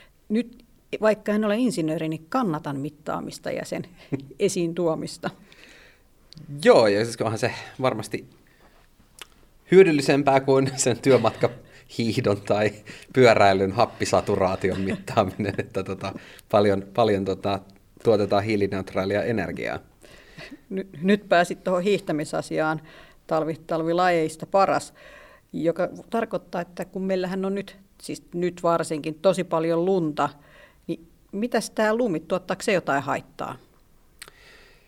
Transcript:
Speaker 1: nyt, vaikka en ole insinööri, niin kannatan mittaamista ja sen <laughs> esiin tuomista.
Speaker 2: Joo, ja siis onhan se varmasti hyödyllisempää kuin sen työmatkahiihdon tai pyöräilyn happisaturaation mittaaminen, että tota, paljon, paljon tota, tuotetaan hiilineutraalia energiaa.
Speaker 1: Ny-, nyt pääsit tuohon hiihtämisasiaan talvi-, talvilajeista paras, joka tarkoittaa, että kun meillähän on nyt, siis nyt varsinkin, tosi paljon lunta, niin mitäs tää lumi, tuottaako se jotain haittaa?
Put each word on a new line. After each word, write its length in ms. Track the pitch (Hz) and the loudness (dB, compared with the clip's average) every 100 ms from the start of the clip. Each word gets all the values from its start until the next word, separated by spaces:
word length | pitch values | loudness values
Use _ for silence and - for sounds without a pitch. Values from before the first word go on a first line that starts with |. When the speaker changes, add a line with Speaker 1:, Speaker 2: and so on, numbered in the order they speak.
| - _ - | -20 _ -4
Speaker 1:
nyt, 360 | 214 233 - - _ _ - | -4 -4 -10 -20 _ _ -2
vaikka 320 | 214 208 202 | 0 0 0
en 120 | 208 | 0
ole 120 | 214 208 | 0 0
insinööri, 520 | 254 180 160 160 160 | 0 0 -2 -2 -4
niin 180 | 160 - | -6 -4
kannatan 520 | 262 226 151 156 139 | -2 -2 -4 -6 -8
mittaamista 720 | 147 - - - - - - | -8 -10 -8 -8 -8 -12 -8
ja 140 | - | -8
sen 180 | - - - - - | -6 -10 -10 -16 -10
<laughs> 260 | 139 135 - | -10 -10 -4
esiin 360 | 196 190 170 | -2 -2 -4
tuomista. 560 | 170 170 160 156 - 190 - - - - - - _ _ _ _ - - 143 | -2 -2 -2 -6 -10 -10 -12 -20 -20 -20 -20 -20 _ _ _ _ -20 -16 2
Speaker 2:
Joo, 220 | 190 190 110 | 6 8 8
ja 180 | 101 | 4
siis 160 | 117 117 | 0 -2
onhan 180 | 110 107 | -4 -2
se 140 | 117 - - - | -4 -4 -14 -4
varmasti 440 | 131 110 107 - - - _ _ - _ _ _ _ - - _ - _ - | -2 -2 -6 -12 -12 -20 _ _ -20 _ _ _ _ -20 -20 _ -20 _ 4
hyödyllisempää 720 | 180 185 147 135 139 143 135 | 8 8 6 2 2 4 2
kuin 300 | 135 135 135 - | 4 2 2 0
sen 220 | 131 117 | -2 0
työmatkahiihdon 1400 | 135 123 110 - 117 - - - - - 117 107 113 101 | 4 4 4 0 -2 -4 -20 -20 -12 -4 -2 0 0 0
tai 320 | - 104 107 104 - - - | 0 0 0 -4 -16 -20 -4
pyöräilyn 580 | - 123 104 101 98 98 | 6 6 8 6 6 2
happisaturaation 1080 | 95 113 - 101 95 87 98 92 92 95 92 | 2 0 0 0 0 2 2 0 0 -2 -2
mittaaminen, 760 | 95 - - - 95 - 101 - | -4 -6 -4 0 0 0 -4 -4
että 240 | - - | -6 -8
tota, 300 | 95 92 95 - - - - | -8 -8 -8 -10 -16 -20 0
paljon, 360 | 107 104 98 98 | 2 4 2 -2
paljon 300 | - 113 101 | 0 2 2
tota, 360 | 98 95 101 98 - - _ - | -2 -4 -4 -4 -8 -20 _ -4
tuotetaan 400 | - 104 101 101 | 2 2 2 0
hiilineutraalia 800 | 104 107 98 98 92 101 95 104 | 2 0 0 -4 -6 -4 -2 -2
energiaa. 560 | 87 113 85 80 57 65 - _ - - - - - - - | -2 -2 -4 -6 -8 -8 -12 _ -20 -20 -20 -20 -20 -20 -12
Speaker 1:
Ny-, 180 | 190 190 143 | -10 -10 -4
nyt 260 | 180 202 - | 0 0 2
pääsit 360 | 175 175 185 | 2 2 -2
tuohon 180 | - 185 | -2 -2
hiihtämisasiaan 960 | 185 190 - 156 151 160 151 160 156 156 156 - - _ - | 0 0 -2 -4 -4 -6 -4 -2 -2 -2 -8 -20 -20 _ -4
talvi-, 340 | 160 190 - - | -2 -2 -6 -6
talvilajeista 800 | 165 165 170 180 170 160 160 - | -4 0 2 2 2 0 -4 -2
paras, 480 | 196 185 143 - - - - - - _ | 2 4 2 -4 -16 -20 -20 -20 -20 _
joka 360 | - 160 160 175 147 - | -4 -2 0 -2 -6 -6
tarkoittaa, 500 | 226 226 180 - 180 | -4 -4 -6 -8 -8
että 240 | 175 - | -8 -10
kun 180 | - 190 | -10 -6
meillähän 420 | 190 185 180 190 | -2 -2 -2 -4
on 100 | 190 | -4
nyt, 220 | 196 196 - _ _ | -4 -8 -14 _ _
siis 200 | - - - | -14 -14 -10
nyt 280 | 175 175 175 | -6 -4 -2
varsinkin, 520 | 170 170 160 160 156 | 0 0 -2 -6 -8
tosi 300 | 156 196 175 | -2 2 2
paljon 400 | 175 165 165 165 | 0 -2 0 0
lunta, 440 | 175 196 156 147 143 - - - - _ - | 0 0 0 -2 -4 -4 -20 -20 -20 _ -12
niin 200 | 165 - _ _ | -12 -12 _ _
mitäs 380 | 196 240 233 208 | -8 -4 -4 -4
tää 240 | - 214 | -2 0
lumi, 260 | 220 247 156 | 0 -2 -4
tuottaako 420 | 160 185 - 185 | -4 -6 -4 -6
se 100 | - | -2
jotain 300 | 190 - 139 | -2 0 -2
haittaa? 540 | 135 127 - - 143 135 _ _ _ _ _ - - - - - - _ | -2 -6 -8 -12 -12 -12 _ _ _ _ _ -20 -20 -20 -20 -20 -20 _